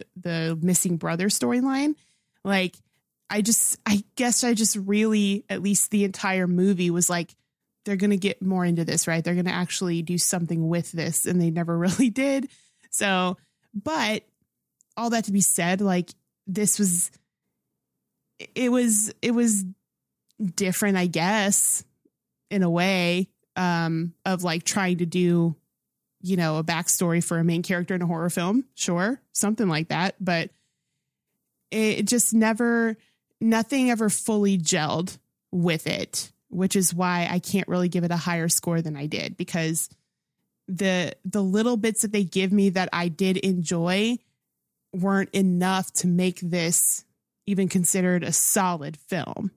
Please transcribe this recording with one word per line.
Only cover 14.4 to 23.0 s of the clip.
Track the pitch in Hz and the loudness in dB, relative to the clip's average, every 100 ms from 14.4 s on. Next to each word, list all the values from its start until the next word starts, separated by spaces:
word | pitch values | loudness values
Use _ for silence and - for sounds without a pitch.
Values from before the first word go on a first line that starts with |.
| _ _ _ _ _ - | _ _ _ _ _ -6
all | 233 | -2
that | 233 | -2
to | 208 | 0
be | 196 | 2
said, | 190 - 170 190 | 2 2 0 0
like, | 202 180 175 - _ _ - | 2 0 -2 -10 _ _ -8
this | 190 208 - | -2 0 2
was, | 196 175 - - _ _ _ _ _ _ _ _ _ _ _ - - | 2 0 -2 -8 _ _ _ _ _ _ _ _ _ _ _ -20 -12
it | - 247 | -2 0
was, | 247 240 208 214 - | 2 2 2 0 -2
it | 240 | 0
was | 240 233 208 185 - _ _ _ _ _ - 202 | 2 2 2 -2 -10 _ _ _ _ _ -8 -6
different, | - 185 175 202 190 | -2 -2 0 2 2
I | 180 | 0
guess, | 160 175 220 196 202 - - - _ _ _ _ _ _ | 0 2 2 2 2 2 -2 -6 _ _ _ _ _ _
in | 208 | 0
a | 180 | 2
way, | 170 185 185 | 2 2 2